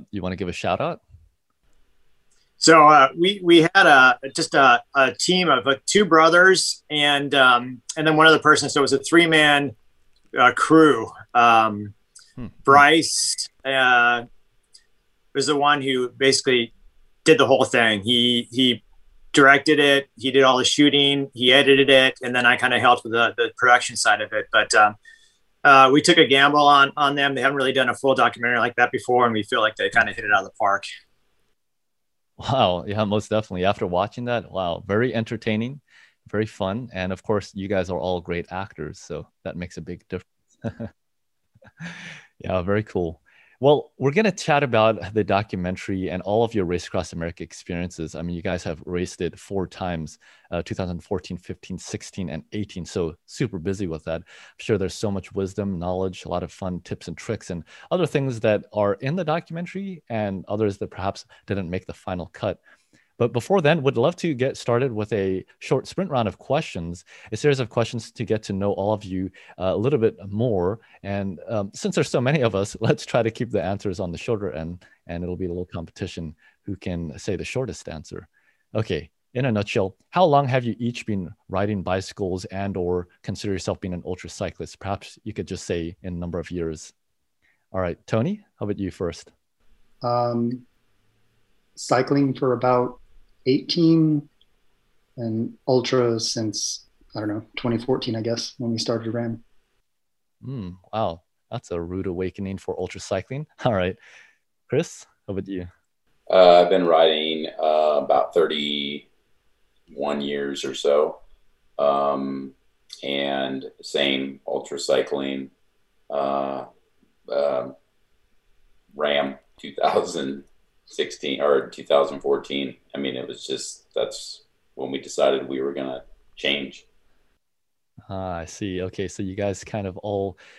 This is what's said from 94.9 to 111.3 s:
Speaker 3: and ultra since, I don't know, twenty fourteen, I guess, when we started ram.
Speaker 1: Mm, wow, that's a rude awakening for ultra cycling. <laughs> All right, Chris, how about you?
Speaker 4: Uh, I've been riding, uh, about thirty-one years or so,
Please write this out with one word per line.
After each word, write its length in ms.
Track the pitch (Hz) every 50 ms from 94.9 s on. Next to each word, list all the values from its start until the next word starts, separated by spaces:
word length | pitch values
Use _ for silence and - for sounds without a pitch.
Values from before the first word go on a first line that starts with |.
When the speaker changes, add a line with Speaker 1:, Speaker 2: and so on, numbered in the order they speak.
| _ _ _ _ _ -
Speaker 3:
and 360 | 120 113 110 113 117 - - - _ -
ultra 520 | 127 127 120 - - 127 120 120 117 113
since, 680 | 113 - - 120 113 107 104 - - - - - - _ _ _ _ _ -
I 40 | 117
don't 100 | 107 107
know, 160 | 104 110 113 - _
twenty 220 | - - 123 117 113
fourteen, 380 | 117 - 127 127 - - 110
I 60 | 113
guess, 340 | 110 117 117 117 - - - -
when 140 | 123 117
we 80 | 117 113
started 340 | - - 117 113 113 113 110
ram. 300 | 120 120 117 113 113 - _ _ _ _ _ _ _ _ _ _ _ _ _ _ _ _ _ _ _ 110
Speaker 1:
Mm, 340 | 120 135 123 98 87 87 92 _ _
wow, 300 | - 110 110 92 82 85 _ _ _ _ _ _
that's 180 | 113 117 - -
a 100 | 90 85
rude 280 | 85 85 90 95 92 98
awakening 500 | 87 87 92 92 - - 101 95 98 92
for 180 | - - 90 -
ultra 200 | 92 90 - 95
cycling. 460 | - - 104 95 - - 131 139 156 - _
<laughs> 80 | - -
All 120 | 131 113
right, 200 | 95 90 92 92 - _ - - - - _ _ _ _ _ _ _ _ -
Chris, 380 | - 135 175 - - - - _ _ _ _ -
how 60 | 98
about 140 | 95 98 98
you? 200 | 98 92 87 87 - _ _ _ _ _ _ _ _ _ _ -
Speaker 4:
Uh, 360 | - 92 92 90 87 87 87
I've 80 | -
been 160 | 98 92 90 85
riding, 580 | 82 80 82 80 78 78 78 80 80 78 78 80 - -
uh, 380 | 80 78 76 76 76 76 73 71 71
about 300 | - 69 67 - - -
thirty-one 1900 | 87 80 73 78 76 73 73 73 71 71 71 73 71 - _ _ _ _ _ _ _ _ _ _ _ _ _ _ _ _ _ - 67 71 73 73 71
years 440 | 69 71 71 71 71 71 69 - -
or 80 | 69 65
so, 460 | - - 73 73 73 76 - - - - -